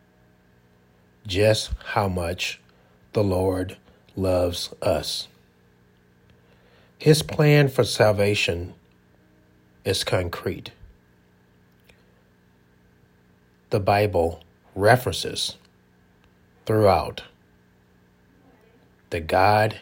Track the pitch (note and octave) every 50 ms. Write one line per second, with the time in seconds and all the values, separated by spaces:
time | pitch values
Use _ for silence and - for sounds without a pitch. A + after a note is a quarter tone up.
0 | _ _ _ _ _ _ _ _ _ _ _ _ _ _ _ _ _ _ _ _
1 | _ _ _ _ - G#2 F2 F#2+ G#2 A2 A2 - - - - - - - - A2+
2 | G2+ F#2+ F2+ F#2 E2+ E2+ F2+ - - - - - _ _ _ _ _ _ _ _
3 | _ _ - A2+ G#2 G2 F#2 F2+ F#2+ F#2+ F#2 F2+ F2+ F#2+ - - _ - - _
4 | _ _ - F#2+ F#2+ F#2 F#2 F2+ F2+ F2 F2 - - - - - - G#2 E2 D2
5 | - - - - - - _ _ _ _ _ _ _ _ _ _ _ _ _ _
6 | _ _ _ _ _ _ _ _ _ _ _ _ _ _ _ _ _ _ _ -
7 | - D3+ D3+ - - - - - D3+ D3 D3 D3 C#3+ C3 - - A#2 - - -
8 | A2+ G#2+ G2+ G#2 G2+ G#2 G#2 - - - E2+ E2+ F2 - - - _ _ _ _
9 | _ _ _ _ _ _ _ _ _ _ _ _ _ _ _ _ - G#2 F#2 -
10 | - - A2+ F#2+ F2 F2 - - - G2 E2+ - - - - _ - - - _
11 | _ _ _ _ _ _ _ _ _ _ _ _ _ _ _ _ _ - _ _
12 | _ _ _ _ _ _ _ _ _ _ _ _ _ _ _ _ _ _ _ _
13 | _ _ _ _ _ _ _ _ _ _ _ _ _ _ - G#2+ F#2+ G#2 G2+ G#2
14 | G#2+ G2+ F#2 F2 E2 E2 E2+ - - _ _ _ _ _ - F#2 G2 A2 A#2+ B2
15 | - G2 F2 - - - - - - - - - _ _ _ _ _ _ _ _
16 | _ _ _ _ _ _ _ _ _ _ _ _ _ - A2 G#2+ G#2 G2 F2+ D#2
17 | C#2+ - - - - - - _ _ _ _ _ _ _ _ _ _ _ _ _
18 | _ _ _ _ _ _ _ _ _ _ _ _ _ _ _ _ _ _ _ _
19 | _ _ - E2+ D#2+ D#2+ F2 F#2 F#2+ G#2 G#2 G#2+ A2 A2+ G#2 -